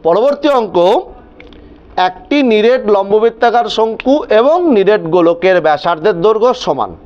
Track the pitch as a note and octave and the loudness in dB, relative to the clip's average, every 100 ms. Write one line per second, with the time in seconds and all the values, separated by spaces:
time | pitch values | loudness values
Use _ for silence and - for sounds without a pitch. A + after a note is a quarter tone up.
0 | D#3+ F3+ C4 C#4+ D4 C4 G#3+ E3+ F3 C4+ | -2 0 -2 0 0 0 0 0 2 0
1 | - - - - - - - - - - | -4 -20 -20 -20 -20 -20 -20 -20 -10 -2
2 | F3+ - - C#4+ C4 G#3+ A3 B3+ G#3+ G3+ | -2 -4 -4 0 2 2 2 0 0 -2
3 | G3 G#3+ A#3 A3+ A#3+ A#3+ A3 - A3+ A3 | 0 0 0 0 0 0 -2 -2 -4 -2
4 | B3+ D4 - G#3+ B3+ E4+ F4 G#3+ F#3+ G#3+ | -2 -2 2 2 2 2 2 2 2 0
5 | E3 F3 E3 E3+ F#3 F3+ D#3 D3 F3 E3+ | 0 0 2 2 0 2 0 -2 -2 -2
6 | E3 F3 G3 A3 A#3+ A#3+ - C#3 G2+ D#2+ | -2 0 0 2 0 -2 -4 -4 -6 -10